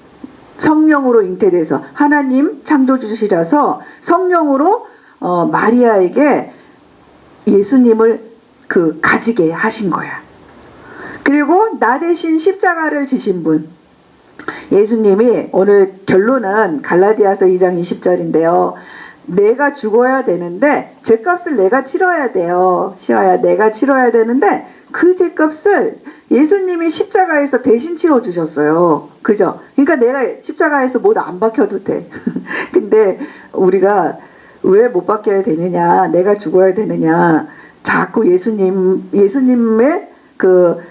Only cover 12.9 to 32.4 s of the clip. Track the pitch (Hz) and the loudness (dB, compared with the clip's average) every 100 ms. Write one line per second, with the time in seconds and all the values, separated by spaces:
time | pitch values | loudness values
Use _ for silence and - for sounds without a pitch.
12.9 | 294 269 262 208 180 160 156 156 - _ | -4 -4 -4 -4 -4 -2 -2 -4 -18 _
13.9 | _ _ _ _ - - - - 196 214 | _ _ _ _ -20 -16 -14 -2 0 2
14.9 | 226 208 196 240 185 - - 196 202 190 | 0 2 2 2 0 -2 0 2 4 2
15.9 | - - 190 214 262 196 208 202 147 - | -2 -2 0 2 0 0 0 0 -2 -2
16.9 | 180 202 214 196 196 185 180 185 180 175 | 2 2 2 2 2 2 2 0 0 -4
17.9 | - 180 180 165 156 165 180 180 - - | -4 -2 -2 0 0 2 2 0 -4 -16
18.9 | - - - - 175 208 254 285 285 214 | -20 -20 -20 -6 0 2 2 -2 -2 -2
19.9 | 220 254 262 247 170 175 180 285 269 - | 0 2 0 -2 -4 -4 -2 0 0 -6
20.9 | - - 453 359 349 349 254 190 254 269 | -8 0 0 0 -4 -2 0 0 0 -2
21.9 | 349 370 339 254 190 170 180 185 180 190 | -2 0 0 -2 -2 -2 0 2 0 -4
22.9 | 190 - 226 196 175 175 175 220 220 277 | -8 -4 0 2 2 2 2 0 0 0
23.9 | 269 247 226 226 254 403 - - - - | 2 2 2 0 0 0 0 -6 -20 -14
24.9 | - 349 370 339 - 311 311 403 359 185 | 0 2 2 0 0 -2 -2 0 0 0
25.9 | - - - - 233 302 403 370 339 330 | -6 -18 -14 -2 2 2 2 0 -2 -4
26.9 | 311 - 415 370 302 285 247 262 233 320 | -4 -4 -2 -2 -2 -2 -2 0 0 -2
27.9 | 339 349 262 233 175 160 147 151 160 175 | -2 0 0 0 -6 -6 -2 0 2 2
28.9 | 151 - - - 214 175 - - - 277 | 0 -6 -8 -2 0 0 -4 -8 -2 0
29.9 | 302 233 269 233 - - - 320 285 254 | 2 0 0 -4 -6 -10 -4 -2 0 -2
30.9 | 247 - 190 - 180 220 220 202 196 - | 0 0 0 -4 -4 -4 0 -2 -4 -6
31.9 | - - - - - | -8 -8 -10 -8 -8